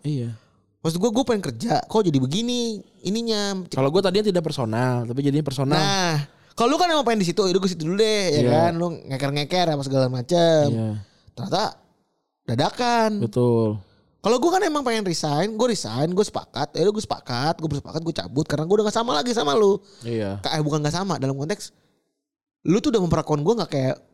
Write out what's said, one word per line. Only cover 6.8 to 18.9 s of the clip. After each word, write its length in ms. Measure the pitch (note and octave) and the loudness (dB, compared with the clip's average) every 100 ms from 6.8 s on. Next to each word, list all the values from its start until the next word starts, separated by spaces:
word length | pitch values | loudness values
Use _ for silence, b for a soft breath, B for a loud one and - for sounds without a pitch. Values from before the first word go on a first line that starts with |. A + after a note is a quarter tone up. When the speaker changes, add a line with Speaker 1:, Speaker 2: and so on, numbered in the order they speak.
| F4+ | 2
Speaker 2:
emang 140 | D#4 | 2
pengen 180 | A#3 A3 | 2 2
di 80 | E3+ | 0
situ, 100 | F#3+ | 2
ya 100 | F#3+ | 2
udah 100 | F#3 | 2
gua 80 | F#3+ | 0
situ 140 | E3+ | -2
dulu 120 | D#3 G3 | -4 2
deh, 260 | A3 G#3+ F#3 | 2 2 2
ya 80 | D3 | 2
Speaker 1:
Iya. 100 | A#2+ | 4
Speaker 2:
kan, 220 | D3+ E3+ | 4 4
lu 120 | E3 F3 D3 | 2 -2 -4
ngeker-ngeker 640 | - C3+ C#3 D3 C#3 F3+ E3+ | -8 -4 -2 -2 -2 0 2
apa 140 | D3 | 0
segala 240 | C3+ C3+ B2+ | 0 0 2
macem. 560 | B2+ A#2+ F3 E3 D#3 C#3+ | 0 0 4 6 6 4
Speaker 1:
Iya. 220 | A2+ A2 G#2+ b b b | 2 -2 -4 b b b
Speaker 2:
Ternyata 300 | - G2+ E3+ G#3+ - _ _ _ _ _ _ | -12 -4 -2 -4 -6 _ _ _ _ _ _
dadakan. 680 | - A#2 F3 - A#3+ A#3 A3 G#3 | -4 0 0 0 0 2 2 0
Speaker 1:
Betul. 580 | A#2 - A#2+ A#2 A2 G#2+ b b b _ | -2 2 2 4 2 -2 b b b _
Speaker 2:
Kalau 180 | G3 B3 | 0 2
gua 140 | E4 | 4
kan 100 | F#4 | 2
emang 180 | F#4+ D4 | 0 0
pengen 220 | B3+ A3 | 0 -2
resign, 500 | F#3+ D#3+ D#3 C#3+ G3+ | -2 -2 -2 0 0
gua 140 | A3 B3 | 0 0
resign, 420 | G#3 G#2 A#2 D#3+ | 0 -4 -2 -2
gua 120 | F#3 | 0
sepakat, 460 | G#3 - - A#2 D3 | -2 -4 -8 -6 -6
ya 100 | - | 0
udah 100 | F#3+ | 0
gua 120 | G#3+ | 0
sepakat, 500 | - - - A#2+ D3 F3 | -4 -8 -6 -4 -2 -2
gua 120 | D#3+ | -4
bersepakat, 300 | C#3+ - D#3+ | -6 -6 -8
gua 120 | E3 - | -6 -6
cabut 280 | - B2+ | -4 -4
karena 200 | D#3 C#3+ | -2 -2
gua 120 | D#3+ G#3+ | 0 2
udah 100 | |
gak 100 | G#3 | 2